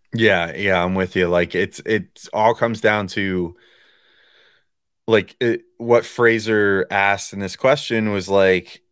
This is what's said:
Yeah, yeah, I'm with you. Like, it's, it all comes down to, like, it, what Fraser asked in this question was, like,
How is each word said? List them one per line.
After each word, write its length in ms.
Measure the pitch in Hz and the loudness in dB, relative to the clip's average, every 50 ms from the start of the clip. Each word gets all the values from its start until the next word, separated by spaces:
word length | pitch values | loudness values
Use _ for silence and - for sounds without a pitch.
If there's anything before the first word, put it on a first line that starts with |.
| _ _ - | _ _ -2
Yeah, 400 | 113 113 104 98 87 85 85 69 | 2 2 2 4 2 0 -4 -6
yeah, 300 | 82 101 101 92 87 87 | -4 -2 0 0 0 0
I'm 100 | 90 95 | 0 -2
with 220 | 95 95 90 - | -2 -4 -2 0
you. 120 | 95 90 85 | 0 0 2
Like, 260 | 87 87 87 85 - | 2 0 0 0 -2
it's, 260 | 90 101 - - - - | -2 -4 -4 -6 -8 -4
it 420 | - 110 107 92 - _ - - - - | -2 -2 -2 -2 -8 _ -18 -14 -8 -2
all 200 | 107 107 117 117 | 2 2 2 2
comes 280 | - 120 117 113 107 | 2 -2 -2 -2 0
down 240 | - 107 107 107 101 92 | 0 0 0 0 -2 -4
to, 480 | - 107 98 98 92 90 87 82 - _ _ _ _ _ _ _ _ _ _ _ _ _ _ _ _ _ _ _ _ _ _ _ _ _ _ _ _ _ _ | -4 -4 -4 -2 -2 -4 -4 -6 -8 _ _ _ _ _ _ _ _ _ _ _ _ _ _ _ _ _ _ _ _ _ _ _ _ _ _ _ _ _ _
like, 280 | - 113 107 95 - - _ | 0 2 2 2 -2 -6 _
it, 220 | 123 117 117 117 - _ _ - | -2 -2 -2 -2 -6 _ _ -10
what 260 | 117 117 117 117 - | 0 2 2 2 2
Fraser 800 | - - - 120 117 113 113 104 113 110 107 104 101 98 95 - - | 0 0 2 4 4 4 2 0 0 0 2 2 2 2 0 -2 -2
asked 420 | 98 101 98 101 101 98 - - | 0 0 0 0 0 -2 -4 -8
in 60 | - 98 | -8 -8
this 180 | 98 92 - | -8 -8 -6
question 540 | - - 131 143 143 - - 120 113 110 107 | -2 0 0 0 0 -2 -4 -4 -2 -2 -2
was, 180 | 101 98 90 95 | -2 -4 -2 0
like, 540 | 98 98 95 95 92 90 - - - - _ _ | 2 2 4 4 2 0 -2 -8 -16 -20 _ _